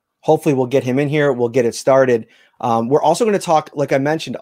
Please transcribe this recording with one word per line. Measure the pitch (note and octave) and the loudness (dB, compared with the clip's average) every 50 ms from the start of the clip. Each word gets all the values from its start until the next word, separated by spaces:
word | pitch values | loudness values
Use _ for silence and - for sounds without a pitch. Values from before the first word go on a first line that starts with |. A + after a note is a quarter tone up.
| _ _ _ _ | _ _ _ _
Hopefully | _ - D#3 D#3 - D#3+ C#3+ | _ 0 0 2 2 0 0
we'll | B2+ C3 | 0 0
get | B2 B2 C3+ B2 | 0 0 0 0
him | B2+ B2 C3+ | 0 0 0
in | D3 C#3 | 0 0
here. | D3 D3+ D3 C#3+ C3 | 0 0 0 0 0
We'll | A#2+ A#2+ A#2 | 0 -2 0
get | A2+ C3 A#2+ | 0 0 0
it | A#2 A2 | 0 -2
started. | - - - C3+ C3+ C3+ B2+ A#2+ A2+ A#2 - _ _ _ _ _ _ | -2 0 2 4 4 4 4 2 0 -2 -6 _ _ _ _ _ _
Um, | - B2 A#2 A2+ A#2 A#2 | -4 -2 0 0 0 0
we're | C3+ D3+ | 0 0
also | - D3 E3 - B3 | 2 2 0 0 0
gonna | A3 G3+ F#3 | 0 0 -2
talk, | - - E3 D#3 D3+ - - | -2 0 0 0 0 -2 -6
like | D3 C#3+ C3+ D3+ | -6 -4 -2 0
I | |
mentioned, | C#3 C3+ D3 D#3 D#3+ - C#3+ A#2 - | 0 0 0 -2 -4 -6 -8 -10 -10